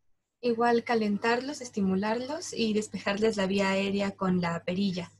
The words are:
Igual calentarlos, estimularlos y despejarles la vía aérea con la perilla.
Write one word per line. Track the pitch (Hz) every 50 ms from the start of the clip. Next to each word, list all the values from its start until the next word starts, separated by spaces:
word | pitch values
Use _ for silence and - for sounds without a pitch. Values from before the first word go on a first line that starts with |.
| _ _ _ _ _ _ _ _
Igual | - 247 226 220 233 240 240 233
calentarlos, | 233 - 240 226 214 208 208 202 - 233 240 254 254 269 302 -
estimularlos | 247 - - 214 196 190 190 190 208 214 226 247 254 254 302 339 359 -
y | - - 226 220 208
despejarles | 214 214 - - 185 - 202 202 202 214 226 208
la | 202 190
vía | 185 196 202 196 190
aérea | 190 190 196 196 196 202 196 196 196
con | - 190 185 180 180
la | 175 170 170 170 -
perilla. | - 180 185 202 196 175 175 170 - -